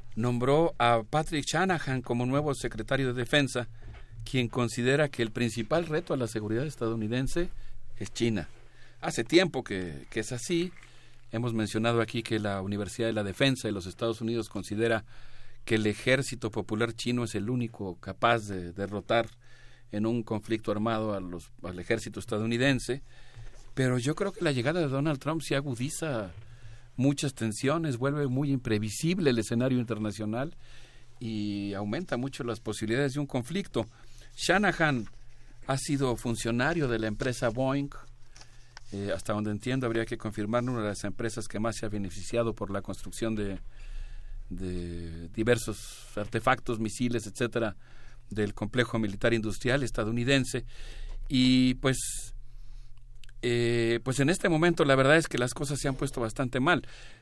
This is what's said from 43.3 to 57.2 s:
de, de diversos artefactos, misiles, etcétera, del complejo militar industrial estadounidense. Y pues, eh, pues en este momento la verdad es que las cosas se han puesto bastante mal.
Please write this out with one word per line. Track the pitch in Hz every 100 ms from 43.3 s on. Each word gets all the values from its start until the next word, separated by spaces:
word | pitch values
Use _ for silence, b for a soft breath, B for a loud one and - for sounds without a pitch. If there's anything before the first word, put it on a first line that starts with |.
| 107
de, | 101 92 b b b b b b b b -
de | - 92 87 87 85 85 82 85
diversos | 110 110 117 - 101 - - - -
artefactos, | 104 113 127 131 - 110
misiles, | 110 - 123 120 104
etcétera, | - 120 117 110 - b b b b -
del | 104 104
complejo | - 104 123 120 120
militar | 104 95 120
industrial | 113 107 95 120 139
estadounidense. | - - 107 117 123 139 120 123 - B B B B B -
Y | 127 127 127 127
pues, | 127 135 131 - - - - - b b b b - - - - -
eh, | 123 120 117 120 113 117
pues | 131 131
en | 139
este | 190 196
momento | 156 175 170
la | 147 135
verdad | 131 160
es | 156
que | -
las | 123
cosas | - 147 143
se | 143
han |
puesto | 131 139 -
bastante | 113 - 127 131
mal. | 143 156 B B B B